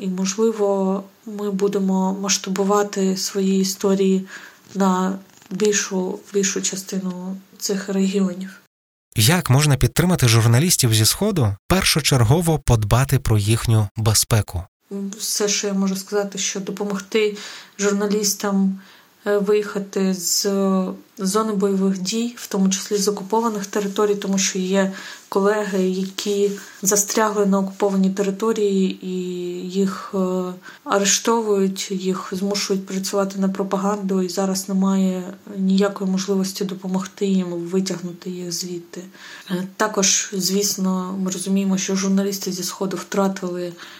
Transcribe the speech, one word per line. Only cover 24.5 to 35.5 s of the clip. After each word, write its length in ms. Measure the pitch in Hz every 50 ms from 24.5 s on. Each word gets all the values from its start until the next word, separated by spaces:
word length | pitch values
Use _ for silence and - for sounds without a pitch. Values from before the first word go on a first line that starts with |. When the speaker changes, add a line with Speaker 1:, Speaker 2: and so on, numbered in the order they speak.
| - 190
Speaker 1:
є 320 | 185 185 196 196 190 190 190 - - - - - - -
колеги, 600 | - 202 196 202 214 214 208 190 190 190 185 185
які 640 | 185 190 190 190 - - - 208 202 202 202 196 196 196 - - - -
застрягли 640 | - 190 208 202 202 - - 233 220 214 202 208 202
на 140 | 196 190 196
окупованій 500 | 196 190 - - 208 202 196 190 190 190
території, 960 | 190 - 196 190 190 190 220 220 226 220 208 202 196 196 190 185 190 - -
і 60 | 185 185 185 180 180 180 180 180 175 175 180 180 185
їх, 420 | 180 196 196 190 190 - - - -
е, 40 | 196 185 185 185 185 180 180 180 185 - - - - -
арештовують, 1080 | 294 202 202 196 196 - - - 233 233 233 220 214 202 196 190 190 190 190 - -
їх 380 | 202 185 185 185 185 - - -
змушують 540 | 208 185 196 202 202 196 - - 202 190 190
працювати 540 | - 196 190 190 - - 202 196 190 196 196
на 100 | 196 190
пропаганду, 720 | 190 - 196 190 - 190 190 202 208 208 196 185 196 190
і 80 | 185 180
зараз 400 | 175 - 196 196 190 190 - -
немає 540 | 196 190 190 190 190 190 190 190 185 185 180 185 190 - - -